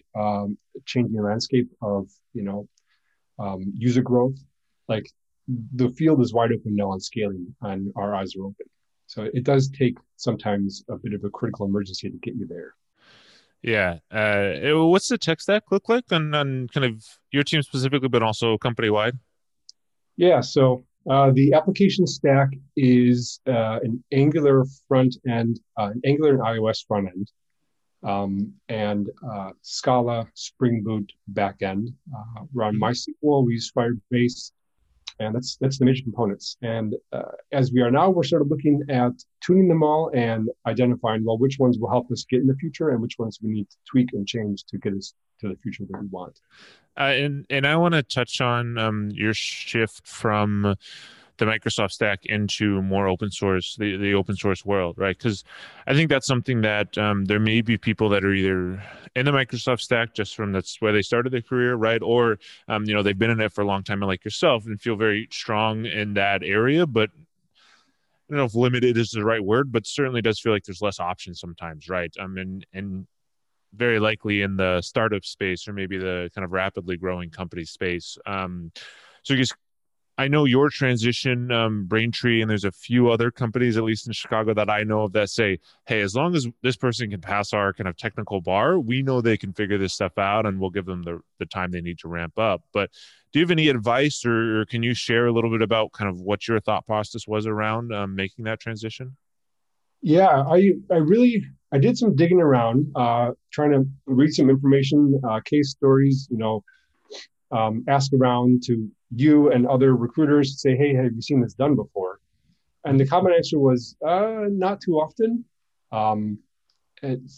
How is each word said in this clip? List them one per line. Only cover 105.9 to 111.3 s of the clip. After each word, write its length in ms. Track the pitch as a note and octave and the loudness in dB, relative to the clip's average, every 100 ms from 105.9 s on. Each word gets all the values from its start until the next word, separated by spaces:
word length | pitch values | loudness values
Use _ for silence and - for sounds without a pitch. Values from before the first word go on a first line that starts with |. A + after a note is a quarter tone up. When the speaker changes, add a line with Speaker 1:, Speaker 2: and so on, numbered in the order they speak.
| C3+ C#3 C3+ C3+ | 6 4 2 -2
Speaker 1:
you 60 | A2+ | -4
know, 260 | A2 A2 - _ _ _ - - - _ - | -2 -4 -8 _ _ _ -20 -20 -20 _ -6
um, 340 | A2+ A2 A2 C3 | -2 0 -2 0
ask 240 | C#3 C3+ | 2 2
around 500 | C3+ B2+ B2 B2 B2 | 4 4 4 4 4
to 240 | B2 A#2 G#2+ - - A#2 | 2 -2 -4 -12 -10 2
you 360 | D3+ D3 D3 | 6 8 6
and 120 | B2 B2+ | 4 4
other 260 | C3 C3+ | 4 4
recruiters, 640 | B2 A#2+ - D3+ D3 C#3 C#3 | 4 0 0 4 4 2 0
say, 160 | C3+ B2+ | 0 2
"Hey, 160 | C#3+ | 2
have 200 | C3 B2+ | 2 0
you 80 | A2+ | -2
seen 180 | - | 0